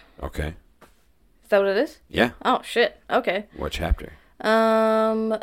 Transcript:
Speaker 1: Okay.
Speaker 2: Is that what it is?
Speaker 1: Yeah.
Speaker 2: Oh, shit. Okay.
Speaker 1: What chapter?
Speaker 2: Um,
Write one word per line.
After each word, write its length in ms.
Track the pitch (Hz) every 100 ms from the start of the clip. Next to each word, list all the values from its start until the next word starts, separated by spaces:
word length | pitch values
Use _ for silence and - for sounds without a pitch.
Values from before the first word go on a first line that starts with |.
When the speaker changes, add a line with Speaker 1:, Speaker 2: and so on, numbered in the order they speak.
| - -
Speaker 1:
Okay. 320 | - - 76 85 _ _ - _ _ _ _ _
Speaker 2:
Is 60 | -
that 80 | 202
what 100 | 196
it 80 | 196
is? 220 | 311 - _
Speaker 1:
Yeah. 220 | - 240 -
Speaker 2:
Oh, 200 | 240 254
shit. 380 | - 233 233 - -
Okay. 340 | 233 208 185 208 -
Speaker 1:
What 160 | -
chapter? 400 | - 82 - - - _ -
Speaker 2:
Um, 960 | 214 226 226 220 220 220 220 220 220 220